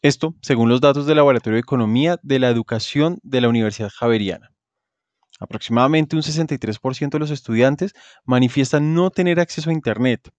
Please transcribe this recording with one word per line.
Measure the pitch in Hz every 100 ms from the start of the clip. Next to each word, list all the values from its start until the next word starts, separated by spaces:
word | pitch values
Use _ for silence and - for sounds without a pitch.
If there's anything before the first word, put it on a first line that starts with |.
Esto, | 147 139 156 165
según | - 123 117
los | 123
datos | 143 139 143
del | 151
Laboratorio | 143 123 117 110
de |
Economía | - 131 110 117 156 175
de | - 135
la | 127
Educación | 117 110 110 - 143 156 180
de | - 131
la | 120
Universidad | 117 110 104 104
Javeriana. | - 120 113 98 85 _ _ _ _ _ _ _ _ _ _
Aproximadamente | - 104 - 117 131 160 151 160
un |
sesenta | 147 156 160
y | 139
tres | 110 104
por | 131 131
ciento | 143 151
de |
los | 151
estudiantes | 143 - 113 127 147 196 _ - _
manifiestan | - 127 123 143 131 151 151
no | 165 185
tener | 190 180 170
acceso | 175 - 160
a |
internet | 160 120 107 127 113 -